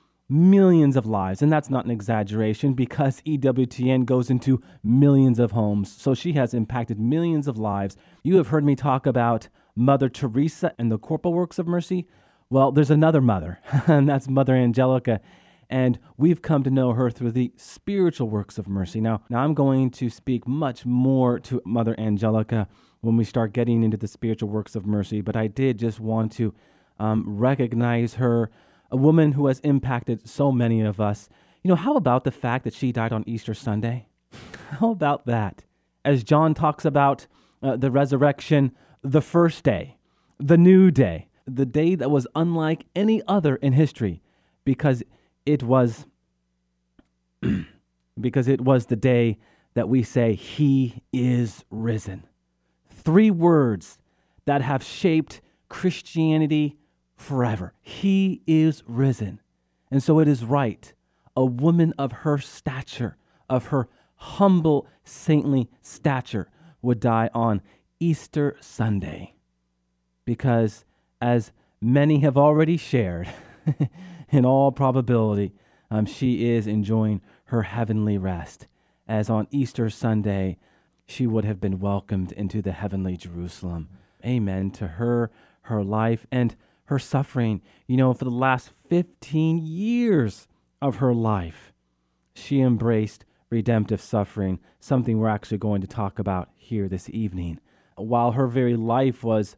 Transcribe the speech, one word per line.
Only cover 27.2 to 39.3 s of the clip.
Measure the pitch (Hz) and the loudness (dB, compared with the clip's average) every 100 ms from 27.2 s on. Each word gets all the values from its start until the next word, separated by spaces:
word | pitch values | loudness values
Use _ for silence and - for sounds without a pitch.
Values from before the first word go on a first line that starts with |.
| 101 | -2
recognize | 104 123 135 123 113 120 120 117 | -2 0 0 -2 -2 0 0 -2
her, | 110 123 117 110 - _ _ _ | -2 0 0 -2 -8 _ _ _
a | 131 | 0
woman | 143 160 151 | 4 4 4
who | 139 139 | 2 0
has | 131 | 0
impacted | 151 139 123 123 - 117 - | 0 0 0 -4 -4 -6 -8
so | - 143 | -2 0
many | 131 117 113 | 2 2 2
of | 107 101 | 0 -2
us. | 107 101 - _ _ _ | -2 -4 -10 _ _ _
You | 180 | 0
know, | 175 | 0
how | 196 294 | 2 0
about | 143 123 | 2 2
the | 135 | 0
fact | - 123 123 | -4 -4 -4
that | 117 | -6
she | - 131 | -4 -4
died | 120 113 | -2 -2
on | 110 104 | -4 -6
Easter | 113 - | -8 -8
Sunday? | 107 - 104 117 123 - _ _ - | -8 -4 -2 -2 -6 -10 _ _ -20
<laughs> | - - - 143 | -20 -20 -14 -2
How | 226 | -2
about | 202 147 143 - | 0 0 -2 -2
that? | 117 101 - - _ _ _ - | -2 -4 -8 -20 _ _ _ 0
As | 139 | 0
John | 107 151 160 | 2 2 2
talks | 151 160 147 156 | 2 -2 -2 -2
about, | 143 139 135 - _ _ _ | 2 2 0 -6 _ _ _
uh, | 135 127 | -4 -2
the | 135 | 0
resurrection, | 127 139 135 147 - - 151 135 - _ _ | 0 0 2 2 0 0 2 2 -2 _ _
the | 139 147 | -2 0
first | - | 2